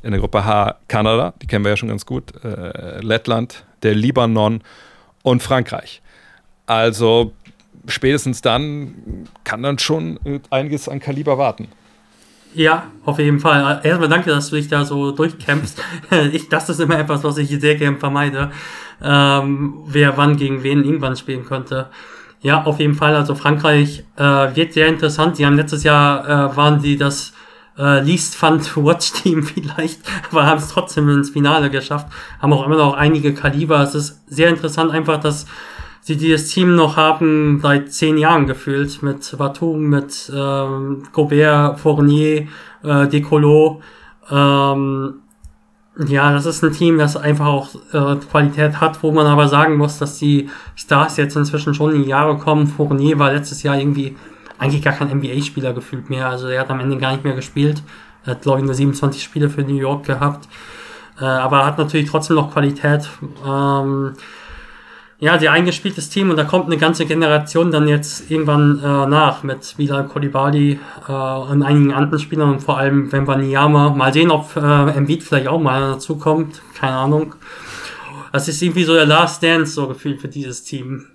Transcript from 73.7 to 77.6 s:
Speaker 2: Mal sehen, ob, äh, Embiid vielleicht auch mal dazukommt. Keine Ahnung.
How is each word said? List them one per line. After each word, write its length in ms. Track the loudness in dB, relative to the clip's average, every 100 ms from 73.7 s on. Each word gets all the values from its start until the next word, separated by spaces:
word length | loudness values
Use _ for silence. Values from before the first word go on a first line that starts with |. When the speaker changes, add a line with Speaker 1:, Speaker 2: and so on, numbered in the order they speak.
| 4 2
Speaker 2:
Mal 200 | 2 2
sehen, 200 | 2 2
ob, 220 | 2 -2 -2
äh, 20 |
Embiid 640 | 2 4 4 2 0 -2
vielleicht 240 | 0 -2 0
auch 140 | 0
mal 300 | 0 0 -2
dazukommt. 680 | -4 -6 -4 0 0 -2 -10 -20 -6
Keine 200 | -4 -2
Ahnung. 380 | 0 0 -2 -10 -20 -20